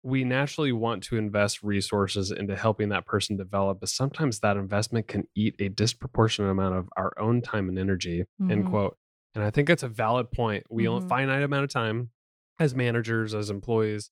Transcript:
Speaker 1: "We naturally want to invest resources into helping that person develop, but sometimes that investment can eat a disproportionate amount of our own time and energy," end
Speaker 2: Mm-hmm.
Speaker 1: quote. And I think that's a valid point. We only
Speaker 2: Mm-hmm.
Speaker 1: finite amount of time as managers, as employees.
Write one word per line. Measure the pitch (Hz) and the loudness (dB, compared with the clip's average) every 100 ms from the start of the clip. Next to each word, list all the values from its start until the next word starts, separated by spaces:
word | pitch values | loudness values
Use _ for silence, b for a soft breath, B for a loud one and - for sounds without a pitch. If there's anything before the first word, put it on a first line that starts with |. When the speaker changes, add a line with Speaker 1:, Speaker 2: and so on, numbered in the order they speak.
Speaker 1:
"We | 135 131 | 0 0
naturally | 127 131 143 - 147 | 2 0 0 0 0
want | 117 113 104 | 0 0 -2
to | - 117 | -2 -2
invest | 107 104 101 - | 0 2 2 0
resources | 104 101 - 104 98 101 95 | 0 0 0 0 2 0 -2
into | - 101 95 | -4 -4 0
helping | 113 104 104 | 0 2 0
that | 98 - | 0 0
person | 104 - 98 | -2 0 -4
develop, | 95 101 98 98 | -2 0 0 0
but | 95 | -4
sometimes | - 135 - 151 110 | -2 -2 0 -2 2
that | 107 101 | 2 2
investment | 95 104 107 117 104 | 0 -2 0 -2 -2
can | 104 - - | -4 -4 0
eat | 107 - | 0 0
a | 98 | -4
disproportionate | 98 107 - - - 110 - 98 | 0 0 0 -4 2 2 4 2
amount | 95 95 92 | 2 2 0
of | 90 - | -2 -4
our | 95 - | -4 -2
own | 110 120 | 2 2
time | 120 107 92 | 0 -2 -2
and | 92 | -2
energy," | 95 92 90 85 90 - | 0 0 -2 -4 -4 -2
end | 190 | 0
Speaker 2:
Mm-hmm. | 107 92 | 2 2
Speaker 1:
quote. | 107 98 - _ _ _ | 0 0 -4 _ _ _
And | 107 104 | -4 0
I | |
think | 147 143 | 2 2
that's | 170 | 2
a | 127 | 0
valid | 110 110 123 120 | -2 0 0 0
point. | - 117 101 - | -2 0 -2 -4
We | 113 113 | 0 0
only | 117 | 0
Speaker 2:
Mm-hmm. | 185 | 0
Speaker 1:
finite | 123 135 135 | 0 2 0
amount | 143 139 139 | 0 0 0
of | |
time | 131 113 113 120 _ _ _ _ - | 0 0 -2 -4 _ _ _ _ 0
as | 156 127 | 0 2
managers, | 123 117 113 113 110 | 2 2 0 -2 0
as | 107 104 | -4 -4
employees. | 98 101 113 110 107 - | -6 0 2 2 -2 -10